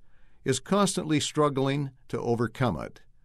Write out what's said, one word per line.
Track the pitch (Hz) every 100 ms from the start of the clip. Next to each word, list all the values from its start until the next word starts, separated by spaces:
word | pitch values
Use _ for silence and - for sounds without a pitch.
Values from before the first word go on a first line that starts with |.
| - - - -
is | - 127
constantly | - 196 190 185 156 151
struggling | - - 147 135 135 139 139 - -
to | 120
overcome | - 117 117 - 127 76
it. | 57 - - -